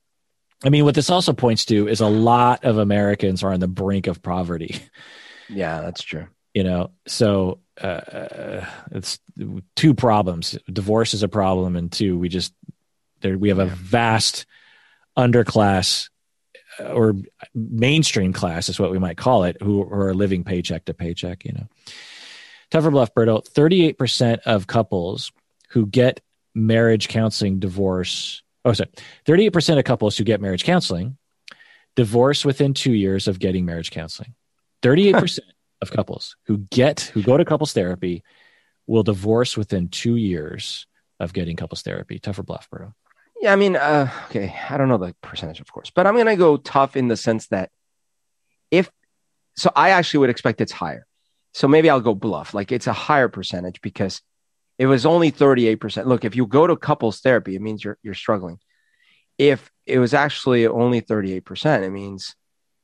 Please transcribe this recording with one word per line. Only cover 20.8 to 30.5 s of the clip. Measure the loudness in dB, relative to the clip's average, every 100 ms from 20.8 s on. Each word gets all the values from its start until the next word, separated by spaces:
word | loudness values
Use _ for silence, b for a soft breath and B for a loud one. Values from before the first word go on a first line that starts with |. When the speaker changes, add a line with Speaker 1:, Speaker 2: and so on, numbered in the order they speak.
| -8
Speaker 1:
to |
paycheck, | -8 -8 -8 -10 -10 -12
you |
know. | -12 -12 _ B B B B B B B B B
Tougher | 2 4
Bluff, | 4 4
Berto, | 2 4 2 0
thirty-eight | 2 4 6 4 2
percent | -2 0 0 0 0
of | -2 0
couples | -2 0 -2 -4 -6 -12 -18 _ _ _
who | -2 0
get | 2 2 0 _ _ _
marriage | -2 2 4 4 2 0
counseling | -2 -2 0 -2 -2
divorce, | -4 -2 -2 -2 -4 -8 -10 -14 _ _ 0
oh, |
sorry, | 0 -2 -10 B B B
thirty-eight | 4 4
percent | 2 2 2
of | 2
couples | 0 0 0
who |
get | 0 0
marriage | -2